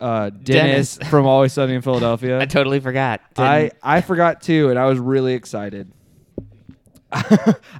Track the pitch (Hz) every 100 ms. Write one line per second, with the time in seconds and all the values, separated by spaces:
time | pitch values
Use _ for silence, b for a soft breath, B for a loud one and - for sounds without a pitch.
0 | 120 113 104 101 135 156 143 139 131 -
1 | 151 147 135 135 131 143 131 127 131 123
2 | 117 117 127 127 139 143 135 139 131 131
3 | 131 104 _ - 131 151 151 - 135 170
4 | 180 175 170 - - 160 139 123 135 127
5 | 127 135 131 123 - 107 101 101 95 _
6 | _ _ _ - - - - - _ _
7 | _ 123 - 220 - - B